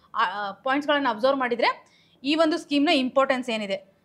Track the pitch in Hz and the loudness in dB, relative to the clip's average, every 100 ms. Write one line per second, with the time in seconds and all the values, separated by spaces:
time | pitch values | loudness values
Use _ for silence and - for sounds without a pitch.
0 | _ - 220 202 202 - 262 269 285 285 | _ -2 -2 -2 -8 -6 -2 -2 0 0
1 | 277 214 254 277 247 226 381 523 - _ | 0 0 0 0 -2 0 0 0 -8 _
2 | _ _ 262 311 320 330 - 285 294 302 | _ _ -2 2 2 0 -2 0 2 2
3 | 254 277 269 254 247 220 202 190 - _ | 2 2 2 0 -2 -6 -4 -8 -10 _